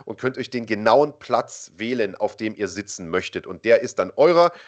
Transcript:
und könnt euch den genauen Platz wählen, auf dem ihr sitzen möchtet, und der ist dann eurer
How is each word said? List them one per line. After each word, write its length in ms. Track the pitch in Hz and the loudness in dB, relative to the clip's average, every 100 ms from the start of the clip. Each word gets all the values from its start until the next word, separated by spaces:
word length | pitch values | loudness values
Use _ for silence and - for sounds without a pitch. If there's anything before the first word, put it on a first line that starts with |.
| - | -14
und 120 | 107 | -6
könnt 200 | 127 131 | -4 -4
euch 100 | 120 | -6
den 160 | 123 | -8
genauen 480 | 110 104 110 127 151 - | -4 0 4 4 4 -4
Platz 520 | - 120 - - - 78 | -4 -4 -4 -14 -20 -10
wählen, 380 | 113 123 101 | -6 -2 -4
auf 220 | 90 101 - | -4 -6 -4
dem 200 | 110 104 | -8 -4
ihr 100 | 98 | -6
sitzen 440 | 87 101 - 85 | -6 -12 -12 -6
möchtet, 360 | 90 - 113 - | -4 -4 -8 -10
und 200 | 90 110 | -4 4
der 160 | 113 | 4
ist 160 | 123 - | 2 -4
dann 120 | 90 - | -4 2
eurer 360 | 156 170 170 - | 4 6 4 0